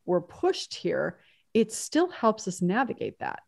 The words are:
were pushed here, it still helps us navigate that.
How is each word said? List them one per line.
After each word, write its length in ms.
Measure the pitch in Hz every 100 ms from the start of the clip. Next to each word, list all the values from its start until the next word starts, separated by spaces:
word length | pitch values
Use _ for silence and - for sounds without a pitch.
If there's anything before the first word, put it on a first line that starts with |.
were 160 | - 180
pushed 540 | 180 - 359 370 -
here, 460 | - 175 143 156 - _ _ _
it 180 | 220 220
still 360 | - - 294 359
helps 400 | - 226 220 -
us 120 | 180
navigate 600 | 175 214 254 - 104 -
that. 200 | - -